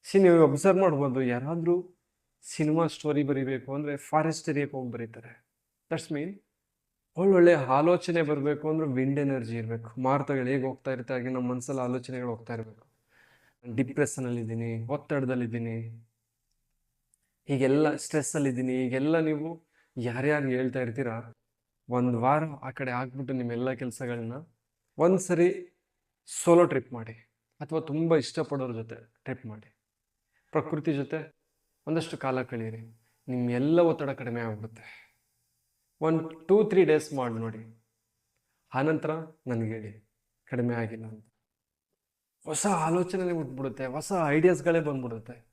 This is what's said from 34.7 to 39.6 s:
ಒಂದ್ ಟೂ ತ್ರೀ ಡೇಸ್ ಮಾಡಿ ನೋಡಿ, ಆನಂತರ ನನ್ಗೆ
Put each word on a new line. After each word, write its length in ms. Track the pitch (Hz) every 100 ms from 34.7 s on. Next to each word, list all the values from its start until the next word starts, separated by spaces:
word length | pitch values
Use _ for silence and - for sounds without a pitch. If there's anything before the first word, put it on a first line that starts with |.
| 113 - - _ _ _ _ _ _ _ _ _ _
ಒಂದ್ 460 | 156 160 160 - -
ಟೂ 160 | 202
ತ್ರೀ 220 | 208 190 160
ಡೇಸ್ 280 | 151 151
ಮಾಡಿ 200 | 139 123
ನೋಡಿ, 500 | 113 113 113 113 - _ _ _ _ _ _ _ _ _ 131
ಆನಂತರ 360 | 151 156 151 160 160 _ 131
ನನ್ಗೆ 200 | 117